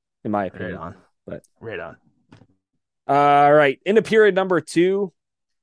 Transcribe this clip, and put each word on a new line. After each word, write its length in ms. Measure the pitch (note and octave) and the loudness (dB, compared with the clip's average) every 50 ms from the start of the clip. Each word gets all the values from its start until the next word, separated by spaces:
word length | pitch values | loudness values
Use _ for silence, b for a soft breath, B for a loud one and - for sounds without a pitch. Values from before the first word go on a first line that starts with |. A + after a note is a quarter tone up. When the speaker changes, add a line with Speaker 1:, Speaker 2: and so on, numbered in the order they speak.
| _ _ _ _ - | _ _ _ _ -8
Speaker 1:
in 60 | A#2 | -6
my 120 | G#2 G2+ G2 | -4 -4 -4
Speaker 2:
Right 100 | F2+ - | -6 -8
Speaker 1:
opinion. 220 | - G#2+ G#2+ F#2+ | -12 -12 -12 -12
Speaker 2:
on. 180 | F#2+ F#2 E2+ - - _ _ _ _ _ | -12 -14 -16 -16 -20 _ _ _ _ _
Speaker 1:
But 160 | - F2 - - _ _ _ | -18 -18 -18 -18 _ _ _
Speaker 2:
Right 200 | - A2+ G#2+ E2+ | -16 -14 -14 -14
on. 160 | E2+ D#2+ - _ _ _ _ _ _ _ - _ _ _ _ _ _ _ _ _ _ _ _ _ _ | -14 -16 -18 _ _ _ _ _ _ _ -20 _ _ _ _ _ _ _ _ _ _ _ _ _ _
Speaker 1:
all 460 | - C#3 C#3+ C#3+ C#3+ C#3+ C#3+ D3 C#3+ D3 | -2 0 2 2 4 4 4 4 4 4
right, 260 | D3+ D3 C#3 C3 - _ | 4 2 2 -2 -4 _
into 180 | F3 G#3 A3 - | 0 0 0 0
period 320 | - G#3+ A3 G#3+ G#3 F#3 | 2 2 4 4 4 2
number 260 | F#3 F#3+ F#3+ F#3 E3 | 0 -2 -2 -2 -4
two. 520 | - - - E3 F3 F#3 F#3+ G3 G3+ F#3 - _ _ _ _ _ _ _ _ _ | -4 -2 0 0 0 2 0 -2 -4 -6 -10 _ _ _ _ _ _ _ _ _